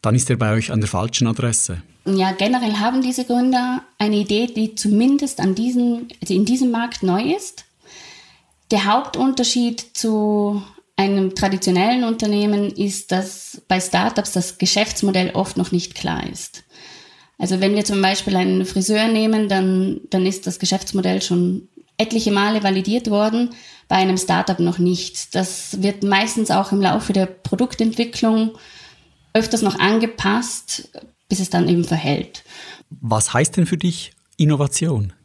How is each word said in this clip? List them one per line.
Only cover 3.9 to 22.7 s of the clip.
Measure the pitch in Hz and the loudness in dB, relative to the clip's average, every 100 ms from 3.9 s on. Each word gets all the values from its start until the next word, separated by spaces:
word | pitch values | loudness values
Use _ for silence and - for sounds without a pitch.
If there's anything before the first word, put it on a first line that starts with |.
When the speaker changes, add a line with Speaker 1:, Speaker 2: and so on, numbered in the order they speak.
| _ | _
Speaker 2:
eine | 208 208 | 0 0
Idee, | 202 208 240 | 2 0 0
die | 220 220 220 | -2 -4 -2
zumindest | 208 208 254 285 277 - | 2 4 4 2 0 -2
an | 190 | 0
diesem, | 190 240 247 240 233 240 - | 0 0 2 0 0 -6 -12
also | - | -2
in | 185 214 | 0 2
diesem | 254 254 | 2 2
Markt | 233 240 - | 0 -4 -2
neu | 185 180 254 | 0 0 0
ist. | 370 - - - _ - - - - - _ _ _ _ | -2 -4 -16 -20 _ -20 -20 -20 -20 -20 _ _ _ _
Der | 214 196 | 0 2
Hauptunterschied | 226 277 - 262 262 240 247 240 233 - | 0 0 -2 0 0 0 0 0 -2 -10
zu | - 226 214 214 208 208 208 196 - _ | -4 0 0 2 2 0 -2 -8 -20 _
einem | - 196 196 190 | -2 0 2 0
traditionellen | 190 202 190 190 180 202 247 | 0 0 0 0 2 2 2
Unternehmen | 233 226 214 208 208 202 202 | 0 -2 0 0 2 0 -2
ist, | - 202 190 - | -2 -4 -4 -2
dass | 185 190 - - - _ | -2 -2 -10 -14 -16 _
bei | 185 | -2
Startups | 180 180 208 233 196 | 0 0 0 -2 -2
das | 185 175 - | -2 -4 -2
Geschäftsmodell | - - 214 - 202 185 185 | 0 0 -2 0 0 0 0
oft | - 185 - | -2 -4 -2
noch | 180 | -2
nicht | 180 - | -2 -4
klar | - - - - | -8 -6 -6 -8
ist. | - - - _ - - - - - _ _ | -10 -14 -16 _ -20 -20 -20 -20 -20 _ _
Also | 180 185 | -2 2
wenn | 196 | 2
wir | 208 202 | 2 0
zum | 196 | 2
Beispiel | 190 196 - 185 | 2 0 0 2
einen | 185 185 185 | 2 2 0
Friseur | 196 185 214 226 | 0 2 2 4
nehmen, | 220 220 220 208 | 2 2 2 2
dann, | 190 190 185 190 - - | 2 2 2 0 -2 -2
dann | 190 185 | 0 2
ist | 190 - | 0 -6
das | 175 | -4
Geschäftsmodell | 185 196 - 196 185 190 | -2 -2 -2 -2 0 -2
schon | - 175 180 185 - - _ _ | 0 0 2 -2 -8 -20 _ _
etliche | 220 226 214 | -2 0 0
Male | 202 208 220 | 2 2 2
validiert | 202 | 2